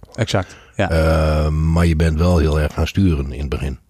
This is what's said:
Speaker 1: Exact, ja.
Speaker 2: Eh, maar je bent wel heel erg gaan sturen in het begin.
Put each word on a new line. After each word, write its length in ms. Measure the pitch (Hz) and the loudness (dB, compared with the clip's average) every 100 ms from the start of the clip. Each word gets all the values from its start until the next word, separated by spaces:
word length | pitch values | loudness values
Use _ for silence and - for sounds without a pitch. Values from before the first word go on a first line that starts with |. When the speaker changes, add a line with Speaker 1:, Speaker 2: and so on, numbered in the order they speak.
| - - | -16 -8
Speaker 1:
Exact, 400 | 110 104 90 - - - | -4 -2 -4 -12 -14 -6
ja. 140 | 95 | -2
Speaker 2:
Eh, 600 | 82 80 80 78 78 76 | 2 2 2 2 0 0
maar 360 | 78 80 82 85 | 0 0 2 2
je 100 | 78 | 2
bent 220 | 82 78 | 0 2
wel 200 | 87 87 | 2 2
heel 220 | 78 76 | 2 0
erg 140 | 76 | -2
gaan 140 | - 80 | -2 -4
sturen 440 | - 95 73 67 | 0 0 0 -4
in 80 | 67 | -6
het 100 | 71 | -6
begin. 300 | 65 67 64 | -6 -6 -8